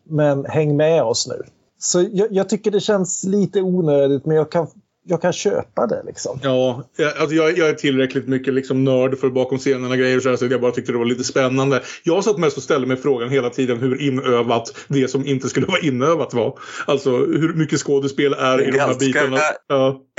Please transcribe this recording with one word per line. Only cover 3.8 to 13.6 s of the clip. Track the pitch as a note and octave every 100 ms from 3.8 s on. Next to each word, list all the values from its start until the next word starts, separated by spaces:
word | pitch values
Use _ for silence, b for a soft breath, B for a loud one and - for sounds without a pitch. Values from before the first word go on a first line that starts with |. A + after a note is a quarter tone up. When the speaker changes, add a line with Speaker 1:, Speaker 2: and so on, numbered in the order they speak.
| D#3+ C#3+ C#3 C#3 D#3
Speaker 1:
men | D#3
jag | D3+
kan, | E3+ D3+ - _ _ -
jag | E3+
kan | F3+
köpa | - G#3 - - - A3+
det, | - -
liksom. | - - B2+
Speaker 2:
Ja, | C3+ C3 B2+ A#2+ C3 -
jag, | D3+ C#3
alltså | D#3 D#3+
jag, | D#3 F3+
jag | D#3
är |
tillräckligt | D3 D3 C3 C3 C3+ B2
mycket, | C3 C3
liksom, | C3 C3 C3
nörd | C3+ C3 B2+ C3
för | C3+
bakom | B2+ B2+ C3
scenerna | C#3 C3 B2+ C3
grejer | B2+ B2+
så | B2+
här, | A#2+
så | C3
jag | B2
bara | B2
tyckte | B2 B2
det | A#2+
var | A#2
lite | B2
spännande. | B2 C#3 C3 C3 C3+ B2+ B B
Jag | - E3+
satt | G3+ G#3
mest | D#3+ C#3
och |
ställde | - D3+ B2+
mig | C3
frågan | D3 B2 A#2
hela | C#3 D3
tiden | -